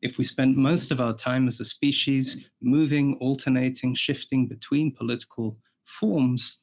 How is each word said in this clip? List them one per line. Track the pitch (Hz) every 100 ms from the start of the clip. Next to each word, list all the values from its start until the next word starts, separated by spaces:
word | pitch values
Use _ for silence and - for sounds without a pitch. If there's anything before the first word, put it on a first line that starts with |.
If | 127 -
we |
spend | 131 - 131 135
most | 135 165 -
of | 131
our | 120
time | 110 - 127 127
as | 113
a | -
species | - 143 139 - 135 131 - - _
moving, | 123 139 156 147 139 135
alternating, | 131 135 - 127 127 127 127
shifting | 127 - 139 - 131 120
between | 110 - 143 156 -
political | 120 120 - - 110 107 _ _
forms | - - 214 180 127 127 - -